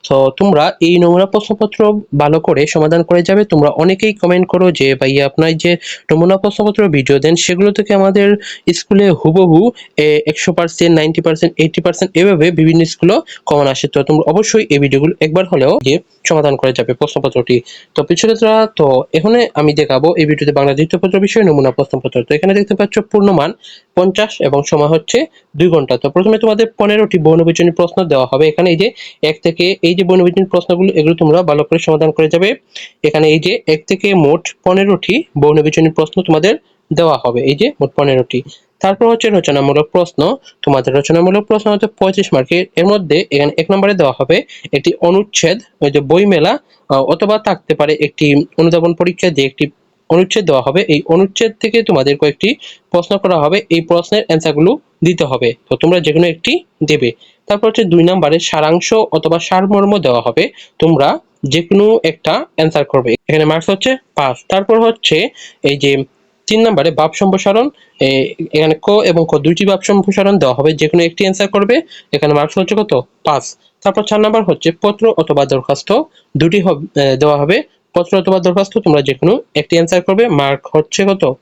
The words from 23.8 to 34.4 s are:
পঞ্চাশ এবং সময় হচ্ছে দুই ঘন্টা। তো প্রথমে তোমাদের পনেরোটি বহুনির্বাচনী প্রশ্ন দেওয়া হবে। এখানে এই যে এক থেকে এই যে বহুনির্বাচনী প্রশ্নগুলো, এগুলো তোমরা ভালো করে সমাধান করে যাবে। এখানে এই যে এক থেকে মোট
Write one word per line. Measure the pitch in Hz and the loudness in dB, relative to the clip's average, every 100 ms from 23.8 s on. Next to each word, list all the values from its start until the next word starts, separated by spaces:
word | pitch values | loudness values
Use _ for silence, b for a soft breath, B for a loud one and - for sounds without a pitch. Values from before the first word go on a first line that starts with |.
| B | B
পঞ্চাশ | - 185 190 214 - | -2 0 0 -4 -2
এবং | 139 139 | -2 -2
সময় | 143 156 147 | 0 0 2
হচ্ছে | 160 160 233 320 b b 147 | 0 0 -4 -4 b b -2
দুই | 175 | 2
ঘন্টা। | 160 135 123 | 2 0 -2
তো | 139 | -2
প্রথমে | 175 208 214 | 0 2 2
তোমাদের | 220 214 226 - | 0 0 -2 0
পনেরোটি | 208 214 214 185 | 0 2 0 2
বহুনির্বাচনী | 156 160 165 165 175 | 2 2 2 2 0
প্রশ্ন | 165 175 - | 0 -2 -2
দেওয়া | 175 139 127 | 0 0 0
হবে। | 135 156 | 0 0
এখানে | 151 175 | 0 0
এই | 165 | 0
যে | 214 B B B | -2 B B B
এক | 151 156 | -4 -2
থেকে | 170 165 175 196 | -4 -2 -2 0
এই | 170 | -2
যে | 180 | 0
বহুনির্বাচনী | 180 185 175 175 190 | 2 2 2 0 0
প্রশ্নগুলো, | 180 - 175 190 | -2 0 0 0
এগুলো | 175 156 | 0 0
তোমরা | 165 160 165 | 2 2 2
ভালো | 175 147 | 0 -2
করে | 151 180 | 0 -2
সমাধান | - 156 160 | 0 0 0
করে | 156 160 | 0 0
যাবে। | 170 196 254 _ B B B | 0 -2 -4 _ B B B
এখানে | 151 156 156 | -2 2 2
এই | 156 | 2
যে | 165 220 - | 0 -4 -2
এক | 156 - | -4 -2
থেকে | 190 202 | -4 0
মোট | 190 147 165 | 2 2 0